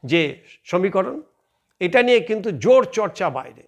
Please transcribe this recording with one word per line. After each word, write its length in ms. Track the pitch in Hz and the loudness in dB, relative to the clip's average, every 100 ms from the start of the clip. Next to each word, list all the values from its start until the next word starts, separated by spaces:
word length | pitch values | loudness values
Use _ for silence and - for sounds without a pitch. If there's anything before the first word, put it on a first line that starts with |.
যে 320 | 127 170 151 135 _ - | 0 0 0 -6 _ -20
সমীকরণ? 560 | - 180 190 190 190 285 - _ _ _ _ _ | -6 -2 0 -2 -4 -8 -14 _ _ _ _ _
এটা 220 | 175 254 | 0 2
নিয়ে 180 | 247 240 | 4 2
কিন্তু 300 | 233 220 208 | 2 -6 -4
জোর 340 | 147 220 262 | -2 4 4
চর্চা 460 | 220 220 202 - 180 | 4 -4 -6 -4 -4
বাইরে। 320 | 127 123 - | -4 -12 -20